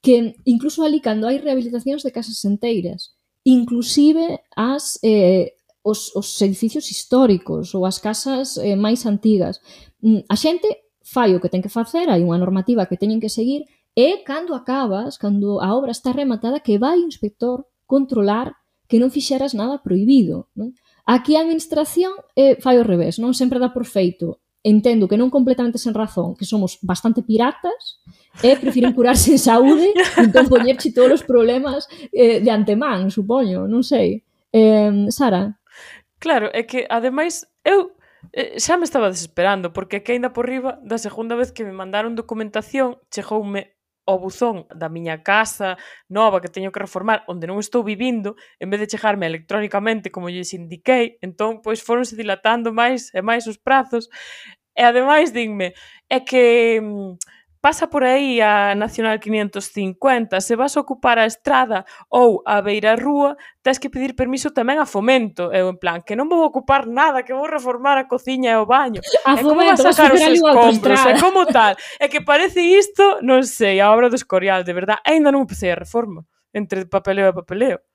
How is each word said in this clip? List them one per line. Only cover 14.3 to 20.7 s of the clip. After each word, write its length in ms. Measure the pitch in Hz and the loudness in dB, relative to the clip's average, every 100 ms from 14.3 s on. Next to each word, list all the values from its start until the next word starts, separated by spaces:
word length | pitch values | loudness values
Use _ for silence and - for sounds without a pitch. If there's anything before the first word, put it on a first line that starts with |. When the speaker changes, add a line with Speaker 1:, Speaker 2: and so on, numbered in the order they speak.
| 285 349 | -8 -8
Speaker 1:
acabas, 640 | 269 247 262 254 190 247 - | -8 -6 -4 -4 -4 -8 -8
cando 480 | 202 202 202 202 | -4 -2 -2 -2
a 80 | 190 | -2
obra 240 | 233 269 233 | -2 -4 -6
está 160 | 254 | -6
rematada, 480 | 254 277 220 226 285 | -4 -4 -4 -4 -4
que 160 | - 208 | 0 0
vai 240 | 262 349 | 2 0
o 80 | 339 | -2
inspector 580 | - 208 _ 240 247 285 _ _ | -6 -10 _ -6 -6 -10 _ _
controlar 720 | 277 269 226 202 214 277 - _ _ _ | 0 0 0 0 -2 -6 -12 _ _ _
que 80 | 226 | 2
non 80 | 254 277 | 2 -2
fixeras 400 | - 262 269 233 | -4 -4 -4 -4
nada 240 | 226 277 | -6 -6
prohibido, 720 | - 185 214 269 185 175 - - | -2 0 4 4 4 -4 -10 -12
non? 160 | 226 | -14